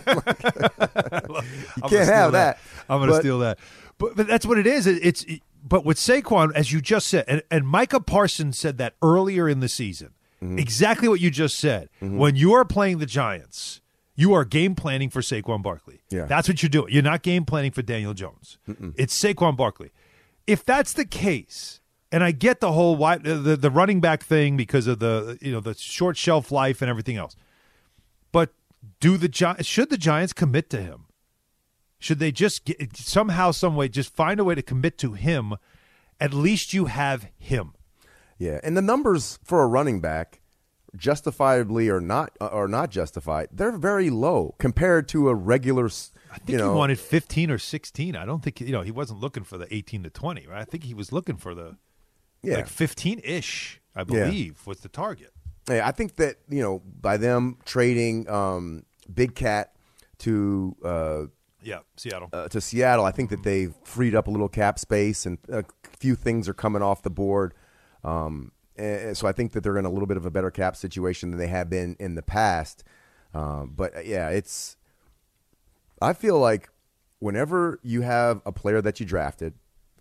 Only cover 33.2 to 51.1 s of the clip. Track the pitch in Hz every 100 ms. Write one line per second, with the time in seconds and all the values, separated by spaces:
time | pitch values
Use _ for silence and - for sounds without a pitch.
33.2 | 220 175 180 - 180 147 139 135 127 -
34.2 | 160 208 190 156 - 127 160 - 127 95
35.2 | 131 156 104 104 _ _ _ _ _ -
36.2 | 147 143 165 214 - 190 156 120 143 131
37.2 | 101 - - 127 78 - _ _ _ _
38.2 | _ - 87 76 156 175 196 269 269 170
39.2 | - - - 180 127 127 147 101 80 78
40.2 | 82 _ _ _ _ _ _ 90 135 147
41.2 | 160 - 135 127 107 113 113 95 87 120
42.2 | 156 - 104 107 98 113 156 95 80 -
43.2 | 80 78 78 - 214 208 180 202 175 113
44.2 | 143 143 80 - 131 131 180 165 143 160
45.2 | 139 113 92 131 127 127 117 - - _
46.2 | _ - - 123 110 165 143 127 - 160
47.2 | - 156 165 120 - 151 - - 175 101
48.2 | 98 156 147 - 123 123 92 113 143 104
49.2 | 139 131 92 92 87 107 - 107 82 -
50.2 | 156 139 78 98 110 165 131 107 104